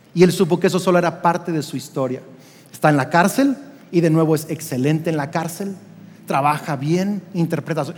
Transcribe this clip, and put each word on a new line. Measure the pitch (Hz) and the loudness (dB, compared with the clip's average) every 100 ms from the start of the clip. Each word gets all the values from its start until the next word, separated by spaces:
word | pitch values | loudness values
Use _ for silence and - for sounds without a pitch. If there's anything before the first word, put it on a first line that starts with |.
| _ | _
Y | 170 | 4
él | 180 | 4
supo | - 170 175 | 4 0 2
que | 185 | 0
eso | 175 | 0
solo | 185 175 | 2 2
era | 170 165 | 2 0
parte | 170 170 175 | 0 0 -2
de | 160 | -4
su | 139 131 | -4 -8
historia. | - 147 131 127 - - - - - | -8 -6 -4 -6 -12 -20 -20 -20 -20
Está | - 156 | 0 2
en | 147 | 2
la | 127 | 2
cárcel | 170 190 254 277 247 - - - | 2 2 2 0 0 -8 -20 -2
y | 175 | 2
de | 160 | 4
nuevo | 160 156 151 | 4 4 0
es | 151 | -2
excelente | 151 - 127 143 160 170 | -8 -6 -2 0 0 0
en | 156 | -4
la | 139 | -2
cárcel. | 170 165 - 196 190 - - - - - | -4 -6 -8 -10 -10 -16 -20 -20 -20 -4
Trabaja | 156 143 151 - 139 | 0 0 -2 -4 -4
bien, | 147 175 202 202 - | 0 0 0 -4 -6
interpreta, | 175 160 160 131 156 143 | -2 -2 -2 -4 -4 -4